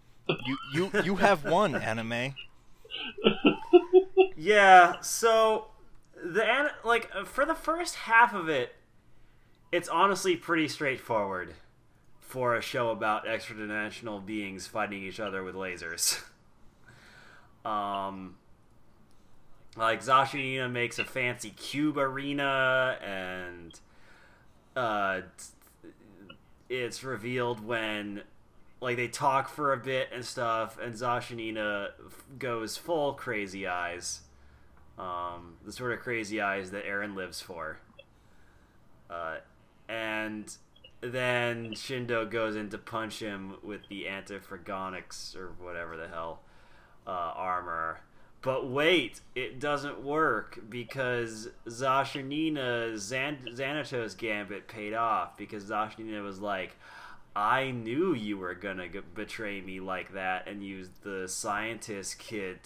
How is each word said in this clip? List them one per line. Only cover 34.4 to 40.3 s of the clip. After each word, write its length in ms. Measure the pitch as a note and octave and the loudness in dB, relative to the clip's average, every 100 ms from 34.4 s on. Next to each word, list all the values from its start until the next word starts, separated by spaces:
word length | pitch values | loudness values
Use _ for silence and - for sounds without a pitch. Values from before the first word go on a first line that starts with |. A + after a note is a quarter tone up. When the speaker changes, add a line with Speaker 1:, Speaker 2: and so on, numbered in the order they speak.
| - - - - - - | -20 -20 -20 -20 -20 -10
Speaker 2:
Um, 600 | F#2 F2+ F2 F2 F2 E2 G#2 | -6 -4 -6 -8 -14 -16 -14
the 80 | |
sort 180 | G#2 B2 | -6 -4
of 80 | A2 | -4
crazy 420 | C3 A#2 G2+ G#2+ | -4 -4 -2 0
eyes 300 | G2+ G2 F#2 | 0 0 -4
that 140 | G2 G2 | -8 -4
Eren 280 | G2+ G#2 | -4 -4
lives 280 | F#2+ F2+ - | -6 -8 -10
for. 380 | - E2+ D#2 D#2 - - - - - - - - - - - - - | -12 -10 -10 -10 -16 -20 -20 -20 -20 -20 -20 -20 -20 -20 -20 -20 -12
Uh, 300 | E2+ E2 D#2+ - - - - - | -8 -6 -8 -12 -20 -20 -20 -10
and 640 | A2+ A2 A2 A2 | -6 -4 -4 -4